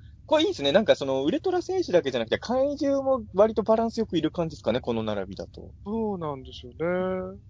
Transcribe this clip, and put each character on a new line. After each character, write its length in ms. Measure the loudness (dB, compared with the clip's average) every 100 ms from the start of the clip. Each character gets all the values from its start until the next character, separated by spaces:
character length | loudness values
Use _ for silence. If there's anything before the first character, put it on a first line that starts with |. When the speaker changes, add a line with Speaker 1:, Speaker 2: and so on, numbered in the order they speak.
| -20 -12 2
Speaker 1:
こ 120 | 4
れ 60 |
い 20 | 4
い 40 |
で 40 |
す 100 | 0
ね。 80 | 2
な 100 | 4
ん 40 | 6
か 100 | 4
そ 100 | 2
の、 180 | 0
ウ 80 | 0
ル 100 | 0
ト 100 | 0
ラ 100 | -2
戦 220 | 0 -2
士 80 | 2
だ 100 | 2
け 100 | 2
じ 60 | -2
ゃ 20 |
な 60 | 0
く 40 |
て、 100 | -2
怪 380 | 0 0 0 0
獣 260 | 0 0
も 220 | 2 0 0
割 200 | 4 4
と 100 | 4
バ 140 | 2 2
ラ 80 | 2
ン 60 |
ス 80 | -2
よ 60 | -2
く 120 | 0
い 40 |
る 100 | 0
感 160 | -2 -4
じ 80 | -4
で 40 |
す 40 |
か 80 | -2
ね、 80 | -2
こ 140 | 0
の 100 | -2
並 220 | -2 -4 -4
び 100 | -8
だ 120 | -12
と。 240 | -14 -18 -14
Speaker 2:
そ 320 | -8 -4 -4 -4
う 20 |
な 180 | -6 -8
ん 80 |
で 80 | -12
す 120 | -16 -14
よ 60 |
ね。 680 | -6 -4 -2 -2 -4 -6 -12